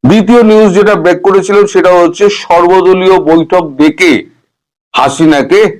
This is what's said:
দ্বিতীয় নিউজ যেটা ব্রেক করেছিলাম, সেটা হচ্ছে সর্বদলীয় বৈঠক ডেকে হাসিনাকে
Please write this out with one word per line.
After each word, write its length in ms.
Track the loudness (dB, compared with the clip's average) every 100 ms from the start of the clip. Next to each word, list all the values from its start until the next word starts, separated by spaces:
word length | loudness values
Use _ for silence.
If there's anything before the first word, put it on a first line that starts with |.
দ্বিতীয় 380 | 2 0 2 2 4
নিউজ 200 | 4 2 2
যেটা 180 | 0 0
ব্রেক 160 | 0 -2 0
করেছিলাম, 360 | -2 0 -2 0
সেটা 180 | 0 0 2
হচ্ছে 240 | 0 0 -2 -2
সর্বদলীয় 760 | -2 0 2 2 2 0 0 0 0
বৈঠক 340 | 0 0 -4 -4 -2
ডেকে 360 | -2 0 -2 -2 -6 _ _ _ _ _ _
হাসিনাকে 680 | -4 -4 -2 0 0 0 0 -2